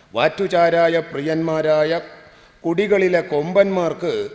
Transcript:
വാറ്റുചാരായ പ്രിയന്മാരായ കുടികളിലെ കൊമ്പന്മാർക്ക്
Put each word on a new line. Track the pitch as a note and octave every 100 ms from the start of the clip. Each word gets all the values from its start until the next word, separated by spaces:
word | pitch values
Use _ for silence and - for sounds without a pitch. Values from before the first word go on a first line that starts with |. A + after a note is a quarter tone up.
| _ G#2+
വാറ്റുചാരായ | D#3 - F#3+ F3 E3+ E3+ E3+ E3 D#3+
പ്രിയന്മാരായ | - D3 D#3+ E3 D#3 D#3 D3+ D3+ E3 - - - - - _
കുടികളിലെ | E3 E3+ G#3 G3+ F#3 F3 D#3+
കൊമ്പന്മാർക്ക് | D3 D#3+ F#3 G3 F#3+ E3+ C#3+ F3 A2 G2+